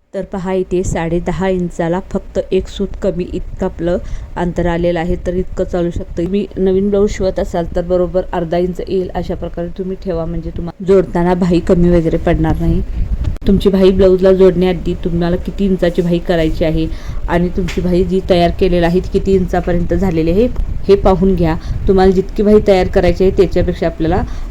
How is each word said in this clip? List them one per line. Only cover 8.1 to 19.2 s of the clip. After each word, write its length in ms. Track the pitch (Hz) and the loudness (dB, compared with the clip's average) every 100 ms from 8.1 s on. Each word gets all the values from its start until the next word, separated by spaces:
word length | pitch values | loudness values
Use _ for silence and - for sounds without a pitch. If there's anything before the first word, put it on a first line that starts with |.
| 180 180 | -2 -4
अर्धा 240 | 180 170 170 | -4 -2 -2
इंच 240 | 180 175 - | -2 -4 -4
येईल, 220 | 190 180 180 | -4 -4 -6
अशा 200 | 170 165 | -6 -6
प्रकारे 320 | 170 - 175 185 | -6 -8 -8 -6
तुम्ही 200 | 185 190 | -8 -6
ठेवा, 220 | 190 165 165 | -6 -4 -4
म्हणजे 260 | 170 165 - | -6 -6 -8
तुम्हाला 280 | 170 - 185 | -8 -4 2
जोडताना 480 | 196 185 180 175 | 2 2 0 2
बाही 260 | 180 180 170 | 2 2 2
कमी 300 | - 175 175 | 2 4 4
वगैरे 280 | 175 160 160 | 4 2 0
पडणार 420 | 180 160 160 160 | 0 0 0 0
नाही. 220 | 165 175 - - - - - - - | 0 0 0 -2 -2 -2 -2 -2 2
तुमची 220 | 190 196 | 2 2
बाही 220 | 190 190 | 4 4
ब्लाऊजला 400 | 190 185 185 190 | 6 4 4 4
जोडण्याआधी 600 | 185 190 170 185 165 175 170 | 6 4 4 0 0 -4 -4
तुम्हाला 320 | 175 170 170 180 | -2 -2 0 -2
किती 300 | - - 196 | -4 -2 0
इंचाची 360 | 185 175 175 | 0 0 0
बाही 160 | 175 170 | 0 0
करायची 460 | - 170 160 - 160 | 0 0 0 0 0
आहे 200 | 160 160 - - - - | 0 -2 -4 -6 -4 0
आणि 200 | 175 180 196 | 0 0 -2
तुमची 240 | 180 - | -2 -2
बाही 220 | 180 180 | 0 2
जी 160 | 175 185 175 | 2 0 2
तयार 220 | 175 170 - | 2 2 2
केलेली 260 | 190 175 170 | 2 2 2
आहे 140 | 185 | 0
ती 100 | - | 0
किती 200 | 196 | -2